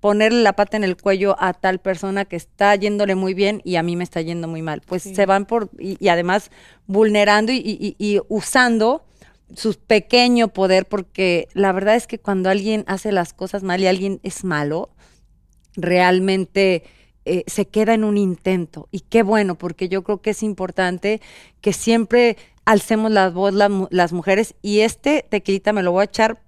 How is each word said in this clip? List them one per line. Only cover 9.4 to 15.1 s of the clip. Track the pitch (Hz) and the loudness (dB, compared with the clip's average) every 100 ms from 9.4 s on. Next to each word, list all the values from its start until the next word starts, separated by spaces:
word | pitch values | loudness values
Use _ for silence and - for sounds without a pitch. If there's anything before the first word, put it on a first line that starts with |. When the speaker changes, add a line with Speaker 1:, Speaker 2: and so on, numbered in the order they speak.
| _ | _
Speaker 1:
su | - 220 | -8 -6
pequeño | 202 _ 220 - 247 247 240 226 | -6 _ 0 2 2 4 4 0
poder, | - 190 185 190 | 0 2 2 2
porque | 202 185 - 190 175 - | -6 -8 -4 0 0 -2
la | 180 196 | 0 0
verdad | 185 196 | 0 2
es | 226 - | 0 0
que | 226 | -10
cuando | - 196 185 | -4 -2 0
alguien | 196 202 220 - | 0 -2 -4 -4
hace | 190 214 | -6 -2
las | 202 175 | -2 -2
cosas | - 190 208 | -8 -10 -8
mal | 190 180 | -4 0
y | 190 | 0
alguien | 185 196 196 | 0 -2 -6
es | 196 - | -10 -10
malo, | 190 151 147 156 - _ _ | -4 -4 -2 -6 -8 _ _